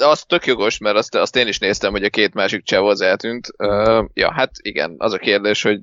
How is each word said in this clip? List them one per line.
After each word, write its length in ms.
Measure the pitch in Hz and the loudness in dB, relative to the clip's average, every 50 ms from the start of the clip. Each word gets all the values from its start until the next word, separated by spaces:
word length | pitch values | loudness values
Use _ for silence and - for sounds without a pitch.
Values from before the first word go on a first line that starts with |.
| 131 | 2
az 200 | 147 151 - - | 2 2 2 0
tök 220 | - 170 170 - | -2 -2 0 0
jogos, 320 | - 127 113 101 110 - - | 0 0 0 0 -2 -2 -2
mert 180 | 110 104 101 107 | -2 0 2 2
azt, 180 | 98 - - | 0 0 0
azt 200 | 101 92 - - | 0 0 0 0
én 120 | 127 120 110 | 0 0 0
is 120 | 98 - | -2 -2
néztem, 320 | 104 95 104 - - 98 | -2 -2 0 0 -2 -2
hogy 120 | 104 101 95 | -2 -2 -2
a 60 | 104 | -2
két 240 | - 113 107 98 - | 0 0 0 0 0
másik 300 | 107 98 95 - 95 - | 0 -2 -2 -2 -4 -4
csávó 240 | - 110 95 98 104 | 0 2 2 4 4
az 140 | 101 98 | 2 2
eltűnt. 460 | 95 92 95 104 - 113 117 123 - - - - | 2 0 0 0 -2 -6 -8 -8 -10 -14 -10 -6
Ö, 460 | 104 104 101 101 107 110 113 113 104 - - | -4 -2 0 2 2 4 2 2 0 -2 -2
ja, 180 | - 98 - | 0 0 0
hát 200 | - 156 131 - - - | 0 0 -2 -4 -4 -8
igen, 340 | - 104 - 73 73 82 82 - | -12 -8 -4 -4 -4 -4 -4 -4
az 160 | - 110 101 | -4 -4 -4
a 40 | 90 | -2
kérdés, 440 | - - 101 101 101 104 104 - | 0 0 0 2 2 0 0 0
hogy 180 | - 107 104 98 | 0 -2 -2 -2